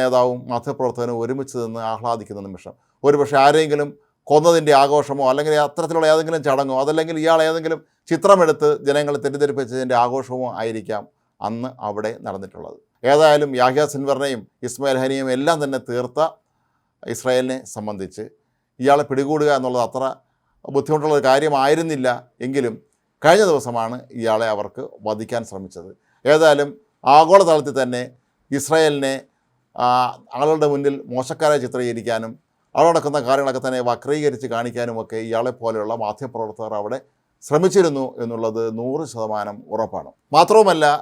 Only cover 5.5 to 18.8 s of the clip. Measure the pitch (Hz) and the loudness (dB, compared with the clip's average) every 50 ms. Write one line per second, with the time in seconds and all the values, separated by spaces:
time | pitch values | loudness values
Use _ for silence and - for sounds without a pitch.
5.5 | 151 151 147 143 - 175 165 151 165 165 160 156 156 160 156 160 165 151 131 143 | 0 0 0 -2 -2 -4 -6 -4 -2 0 2 4 4 2 2 -2 -4 -4 -2 -2
6.5 | 131 135 139 135 131 131 139 147 156 165 160 165 165 156 156 165 165 160 156 160 | 0 0 0 -2 -2 -2 -2 0 0 -2 -2 -4 -4 -2 0 2 2 4 2 2
7.5 | 160 165 160 160 160 147 - _ _ _ _ - 165 160 165 196 202 185 170 156 | 0 -2 -4 -4 -6 -6 -10 _ _ _ _ -4 -4 2 4 6 6 6 6 4
8.5 | 147 151 151 147 147 143 143 139 139 147 147 147 143 135 127 139 135 143 147 139 | 2 2 2 2 0 0 0 0 0 0 0 -2 -4 -2 -4 -4 -2 -2 -2 -2
9.5 | 139 139 131 110 127 131 127 127 123 117 120 123 127 135 131 127 127 127 127 120 | -2 -2 -6 -6 -6 -6 -4 0 2 2 2 0 0 -4 -6 -6 -8 -8 -8 -8
10.5 | 104 - 110 117 110 110 95 - 107 101 107 - _ _ _ _ _ - 95 104 | -8 -6 -6 -6 -6 -8 -8 -8 -8 -8 -8 -12 _ _ _ _ _ -10 -8 -8
11.5 | 113 117 123 131 127 - 113 104 101 107 104 110 117 - - 110 95 98 98 - | -8 -8 -10 -10 -10 -10 -8 -8 -6 -6 -6 -6 -8 -8 -10 -10 -10 -10 -12 -14
12.5 | - 87 82 80 82 - _ _ _ _ - 127 143 151 160 151 147 147 147 143 | -18 -18 -18 -18 -18 -20 _ _ _ _ 2 4 6 6 6 6 6 4 2 0
13.5 | 131 123 123 127 131 147 151 127 143 135 139 139 135 131 143 139 127 110 95 _ | 0 2 2 2 4 2 0 -2 -2 -4 -2 -2 -2 -2 -2 -4 -6 -6 -10 _
14.5 | _ - 123 120 123 131 139 139 131 127 131 135 135 135 135 131 127 131 143 165 | _ -12 -12 -10 -8 -4 -2 -2 0 0 -2 -2 -4 -4 -4 -4 -4 -2 0 0
15.5 | 165 151 147 139 135 127 - - 120 123 123 123 123 147 160 156 - _ _ _ | 0 0 -2 -4 -6 -6 -6 -6 -6 -6 -6 -4 -2 -2 -2 -2 -2 _ _ _
16.5 | _ _ _ _ _ _ _ _ _ _ - - 113 - - 127 127 127 127 127 | _ _ _ _ _ _ _ _ _ _ -12 -10 -10 -6 -2 0 0 0 0 -2
17.5 | 127 131 - - - 113 107 107 104 92 95 87 - 107 110 - _ _ _ _ | -6 -8 -10 -14 -14 -12 -10 -10 -10 -10 -10 -12 -12 -14 -16 -16 _ _ _ _
18.5 | _ _ _ _ _ - | _ _ _ _ _ -2